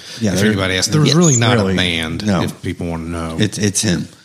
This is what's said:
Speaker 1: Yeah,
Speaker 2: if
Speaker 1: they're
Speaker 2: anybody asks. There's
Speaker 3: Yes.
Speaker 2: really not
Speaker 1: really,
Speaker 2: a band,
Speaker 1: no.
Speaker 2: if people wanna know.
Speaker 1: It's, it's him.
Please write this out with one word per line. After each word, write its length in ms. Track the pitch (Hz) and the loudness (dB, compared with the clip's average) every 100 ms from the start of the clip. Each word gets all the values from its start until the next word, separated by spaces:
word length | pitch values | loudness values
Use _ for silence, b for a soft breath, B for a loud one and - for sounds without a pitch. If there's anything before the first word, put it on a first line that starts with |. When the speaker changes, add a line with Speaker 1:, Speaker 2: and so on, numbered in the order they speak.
| B B | B B
Speaker 1:
Yeah, 120 | 107 | -2
Speaker 2:
if 60 | 90 | 2
Speaker 1:
they're 80 | 107 | 2
Speaker 2:
anybody 300 | 101 92 92 | 2 0 0
asks. 160 | - | 0
There's 140 | 151 147 | 2 4
Speaker 3:
Yes. 80 | 165 | 4
Speaker 2:
really 200 | 170 117 | 4 4
not 200 | 113 110 | 2 2
Speaker 1:
really, 180 | 95 | 2
Speaker 2:
a 20 | 92 | 0
band, 480 | 90 82 80 82 | 0 -2 -2 -4
Speaker 1:
no. 180 | 104 87 | -2 0
Speaker 2:
if 200 | - - | -2 -4
people 240 | 95 82 87 | -8 -6 -6
wanna 220 | 82 82 | -6 -6
know. 280 | 85 82 82 | -6 -6 -2
Speaker 1:
It's, 180 | 104 - | -2 0
it's 240 | 104 - | -2 0
him. 240 | - 80 - - | 0 -2 -4 -12